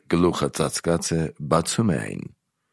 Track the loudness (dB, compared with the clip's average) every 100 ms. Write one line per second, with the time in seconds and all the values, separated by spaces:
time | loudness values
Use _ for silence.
0 | -2 2 4 2 -2 0 -2 0 0 0
1 | 0 -2 -2 -6 0 2 2 0 0 0
2 | -4 -8 -12 -16 _ _ _